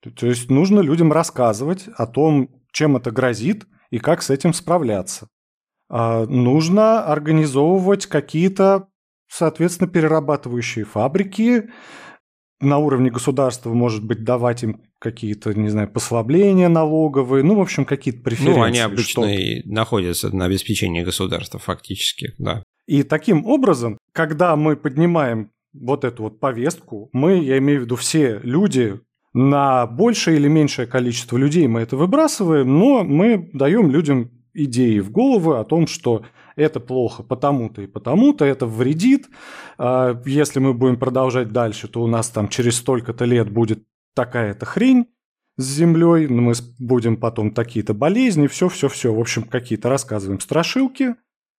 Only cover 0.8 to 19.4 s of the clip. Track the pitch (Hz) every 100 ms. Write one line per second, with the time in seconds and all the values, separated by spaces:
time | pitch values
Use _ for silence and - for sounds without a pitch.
0.8 | 156 160 165 156 165 - 120 104 139 185
1.8 | - - 117 135 156 147 127 _ _ -
2.8 | 151 131 123 117 127 110 123 214 - _
3.8 | _ 117 - 170 - 139 175 160 - 175
4.8 | 135 101 92 - 113 _ _ _ _ _
5.8 | _ - 117 113 113 123 123 143 160 196
6.8 | 220 226 180 151 151 160 156 135 151 190
7.8 | 185 202 - 151 143 156 185 190 196 196
8.8 | 190 _ _ _ _ - 165 156 170 175
9.8 | 185 180 156 160 143 143 127 120 117 -
10.8 | 104 107 120 165 196 190 226 247 214 -
11.8 | - - - - _ _ _ _ 139 143
12.8 | 147 135 131 120 135 139 131 123 117 117
13.8 | 120 110 107 117 110 123 120 120 113 104
14.8 | _ _ 120 113 107 104 - 104 104 104
15.8 | 104 - - 117 113 160 202 190 180 165
16.8 | 156 156 156 135 127 135 139 208 185 -
17.8 | 135 139 - 120 - 117 135 170 113 120
18.8 | 113 101 110 - 107 101